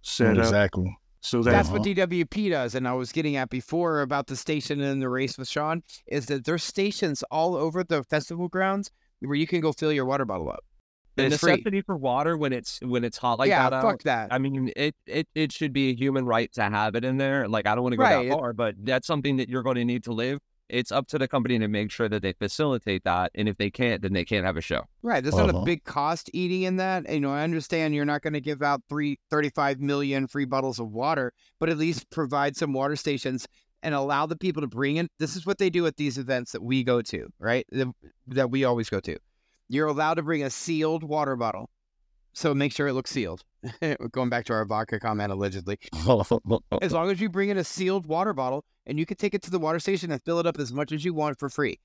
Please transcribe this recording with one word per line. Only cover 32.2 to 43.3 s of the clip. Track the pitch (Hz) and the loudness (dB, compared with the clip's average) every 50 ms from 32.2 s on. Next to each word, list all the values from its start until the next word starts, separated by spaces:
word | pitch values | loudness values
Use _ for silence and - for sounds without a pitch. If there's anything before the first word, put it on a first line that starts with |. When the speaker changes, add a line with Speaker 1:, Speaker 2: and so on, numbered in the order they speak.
| 156 127 135 143 143 143 139 | -2 0 0 0 0 0 0
Speaker 3:
some | - 170 147 | -2 -2 -2
water | 135 131 135 143 151 | 0 0 0 0 -2
stations | 139 - 156 143 131 - 139 131 127 - - _ _ _ _ _ _ - | -2 -2 -2 -2 -2 -2 -4 -4 -4 -6 -10 _ _ _ _ _ _ -4
and | 160 151 | -2 -2
allow | 143 139 139 147 143 151 | 0 0 0 0 0 0
the | 156 165 160 | -2 -2 -2
people | - 190 160 151 | -2 -2 -2 -2
to | 147 123 | -4 -4
bring | 104 113 139 139 147 | -2 -2 0 0 2
in. | 160 170 160 _ _ | 0 -2 -2 _ _
This | 156 147 120 | -6 -4 -4
is | 185 156 | -6 -4
what | 185 196 - | -4 0 2
they | 202 185 | 2 2
do | 165 175 170 160 | 2 2 2 2
at | 147 - | 0 0
these | 151 143 120 131 | -4 -2 -2 -4
events | 131 120 135 127 123 - - | -2 -2 -2 -2 -2 -6 -10
that | - 82 | -8 -2
we | 120 131 135 123 | 0 0 2 2
go | 123 123 120 | 4 2 2
to, | 113 - - 87 57 - - _ | 2 -2 -6 -8 -8 -10 -14 _
right? | - 110 117 131 - _ | -2 0 0 0 0 _
The, | - 131 131 127 123 _ - - _ _ _ - | -2 -2 -2 -2 -4 _ -18 -20 _ _ _ -4
that | 127 131 135 120 | 0 0 0 2
we | 120 135 135 | 2 2 2
always | 127 120 120 113 - | 2 2 0 0 -2
go | - 98 | -4 -4
to. | - - 80 - _ _ _ _ _ _ _ _ _ _ | -4 -4 -8 -8 _ _ _ _ _ _ _ _ _ _
You're | 123 139 156 151 | 0 0 2 2
allowed | 147 139 156 156 165 | 2 2 2 2 2
to | 165 151 | 0 0
bring | 147 165 151 143 | 0 -2 0 -2
a | 135 | -4
sealed | 123 - - - 165 156 156 156 160 165 160 | -6 -6 -4 -2 0 0 2 0 0 -2 -2
water | 147 151 151 147 139 135 120 | -2 0 0 0 0 0 0
bottle, | 120 110 - 92 117 - _ _ _ _ _ _ _ _ _ _ _ _ _ | 0 -2 -2 -4 -10 -14 _ _ _ _ _ _ _ _ _ _ _ _ _
so | - - 160 143 | -2 0 2 2
make | 139 139 139 - | 4 2 0 0
sure | - 143 143 | 0 0 0
it | 131 | 0
looks | 131 127 - | -2 -4 -2
sealed. | - 139 110 87 | -2 -2 -2 -2